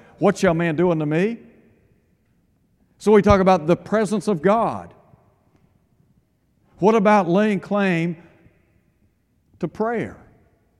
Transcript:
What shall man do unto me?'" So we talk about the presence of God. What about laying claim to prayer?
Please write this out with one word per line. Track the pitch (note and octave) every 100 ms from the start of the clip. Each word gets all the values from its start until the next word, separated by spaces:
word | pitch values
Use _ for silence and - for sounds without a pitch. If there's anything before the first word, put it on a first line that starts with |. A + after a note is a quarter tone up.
| - -
What | G3 F#3+
shall | F#3
man | E3 E3+ D3+
do | F3+
unto | D#3+
me?'" | D3+ D#3 G#3 A#3 - _ _ _ _ _ _ _ _ _ _ _ _ _ _ _
So | G3+
we | G#3+
talk | G3+ G3
about | F#3+ F#3 D3+
the | E3+
presence | - G#3+ F#3+ G#3 G#3+
of | E3+
God. | F3+ A3+ F#3 G2+ F2 - _ _ _ _ _ _ _ _ _ _ _ _ _ _ _ _ _ -
What | F#3+
about | A3+ G3+ G#3+ E3+
laying | F#3+ G#3+ G3
claim | - G3+ G3 E3 E3+ E3 - _ _ _ _ _ _ _ _ _ _ _ _ _
to | E3
prayer? | - A3 A3+ G#2 - - _ _ _ _